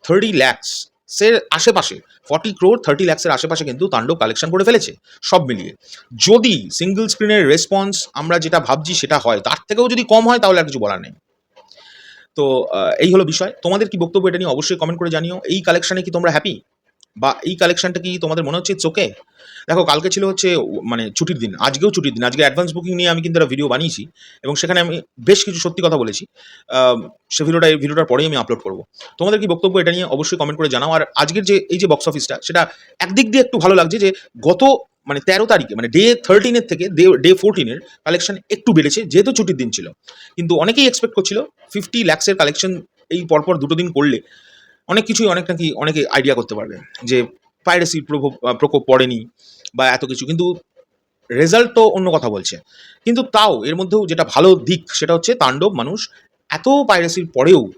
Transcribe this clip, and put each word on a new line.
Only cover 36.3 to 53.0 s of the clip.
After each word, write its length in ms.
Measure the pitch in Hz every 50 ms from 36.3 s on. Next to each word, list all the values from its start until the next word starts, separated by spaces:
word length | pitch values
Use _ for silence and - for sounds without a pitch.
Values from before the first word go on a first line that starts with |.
| 190 214 202 247 240 233 233
থেকে 220 | - 175 160 180 202
ডে, 300 | 175 147 175 185 165 131
ডে 160 | 131 175 185
ফোরটিনের 460 | 185 190 208 - 185 139 110 123 170
কালেকশন 560 | - - - _ _ 151 170 170 - - 202 190 _ _
একটু 220 | 214 208 - 247
বেড়েছে, 320 | 190 160 139 147 139 220 220
যেহেতু 280 | 151 131 185 208 262
ছুটির 240 | - 254 208 170 165
দিন 140 | 127 127 113
ছিল। 200 | - - 87 82 - _ _ - - - - - _
কিন্তু 200 | - 170 165 175
অনেকেই 300 | 151 160 208 233 277 269
এক্সপেক্ট 280 | 254 254 - 226 226 -
করছিল 280 | 208 190 - 202 220 294 - _ _ _ _
ফিফটি 320 | - 208 190 - - 240 220
ল্যাক্সের 320 | 160 156 156 - 202 196
কালেকশন 460 | 190 156 147 147 - - 190 185 170 - _ _ _ _ _
এই 160 | 165 180 175 165
পরপর 260 | 160 151 151 185 180
দুটো 180 | 151 139 143 160
দিন 180 | 160 180 175
করলে 280 | - 139 147 147 123 107 - _ - _ _ _ _ _ _ _ _ _ _ -
অনেক 160 | 185 220 220
কিছুই, 220 | 220 226 - 226
অনেক 240 | 202 175 180 170 185
নাকি 220 | 175 165 170 156
অনেকে 340 | 135 - 143 156 151 156 - -
আইডিয়া 240 | - 135 131 139 131
করতে 200 | 120 110 - 107
পারবে 240 | 107 95 - - 90 - - - - -
যে 220 | 120 127 123 117 120 _ _ _ _ _ _ _
পাইরেসির 400 | 180 175 180 170 170 170 156 143
প্রভাব, 420 | - 147 143 135 139 135 - -
আহ, 80 | 123 123
প্রকোপ 300 | 123 147 139 - 143 139
পড়েনি 380 | - 131 131 131 127 123 113 113 120 _ _ _ - - _ _ - _
বা 140 | 120 131 131
এত 160 | 127 131 143
কিছু, 220 | 131 131 131 135
কিন্তু 300 | 135 165 165 180 180 175 175 _ _ _ - _ _ _ _ _ _ _ _ _ _
রেজাল্ট 420 | 120 131 156 170 185 233 240 233 240
তো 140 | 226 226 208
অন্য 220 | - 190 185 180
কথা 180 | 160 151 131 117
বলছে। 280 | 104 98 92 - 92 82 _ _ _ - - - - _